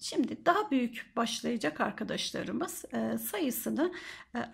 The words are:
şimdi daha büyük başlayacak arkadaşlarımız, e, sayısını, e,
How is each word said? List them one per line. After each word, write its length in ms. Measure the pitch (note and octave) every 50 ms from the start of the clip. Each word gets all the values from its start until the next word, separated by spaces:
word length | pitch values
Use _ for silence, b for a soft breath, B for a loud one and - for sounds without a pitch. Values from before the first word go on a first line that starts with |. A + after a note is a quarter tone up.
şimdi 460 | - - - F#4+ C4 A3+ G#3+ - -
daha 240 | - F4 G4+ G#4 G#4
büyük 420 | C#4 C4 A#3+ A#3 - - - - -
başlayacak 640 | A3+ A#3 A3+ - - - A3+ A#3+ A3 - - - -
arkadaşlarımız, 1040 | - G#3 G3 - A3 - - - - - - - - - G3 A#3+ E4 F#4+ - - - - -
e, 260 | A#3 A3+ A3+ A3+ A3+
sayısını, 760 | A3+ - - G#4 E4+ C4 A#3+ - - A3 A3 A3 D#4 F4+ F4+ B B B B B B B -
e, 20 | A#3+ A#3 A#3